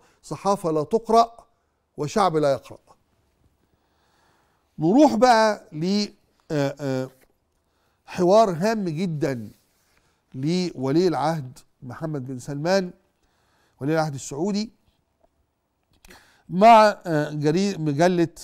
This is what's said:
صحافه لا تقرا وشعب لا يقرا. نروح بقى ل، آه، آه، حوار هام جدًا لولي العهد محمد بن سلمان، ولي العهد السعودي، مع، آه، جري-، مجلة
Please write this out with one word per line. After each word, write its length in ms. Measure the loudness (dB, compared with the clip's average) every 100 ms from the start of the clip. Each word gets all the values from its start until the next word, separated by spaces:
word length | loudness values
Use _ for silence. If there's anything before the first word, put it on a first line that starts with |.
| _ _
صحافه 500 | -16 -6 -2 -2 0
لا 120 | -2
تقرا 640 | -2 -4 2 2 2 -2 _ _ _ _ _ -10
وشعب 400 | -6 0 0 2
لا 140 | 0
يقرا. 260 | -2 -8 -20 _ _ _ _ _ _ _ _ _ _ _ _ _ _ _ _ _ _ _ -4
نروح 360 | 0 4 4 4
بقى 540 | 4 4 2 -2 -10
ل، 360 | -8 -4 -2 -4 _ _ _ -6
آه، 240 | -4 -4 -6
آه، 300 | -6 -6 -8 _ _ _ _ _ _ _ _ _ -14
حوار 440 | -2 2 4 4
هام 400 | 0 -4 -4 -6
جدًا 600 | -6 -6 -4 -4 -6 -10 _ _ _ _ _ _ _ _
لولي 720 | -8 -4 -2 -4 -6 -2 0 0
العهد 520 | 0 -4 -6 -10 -18 _ _
محمد 460 | -18 -12 -10 -10 -10
بن 120 | -14
سلمان، 540 | -12 -6 -2 -2 -2 -12 _ _ _ _ _ _ _ -10
ولي 120 | -4
العهد 200 | -2 -4
السعودي، 580 | -8 -12 -8 -6 -6 -8 _ _ _ _ _ _ _ _ _ _ _ _ _ _ -20 _ _ -8
مع، 520 | 4 8 10 8 2 -4
آه، 240 | -2 -2
جري-، 480 | -2 -2 0 -2 -2
مجلة 500 | -4 2 2 2 -2 -4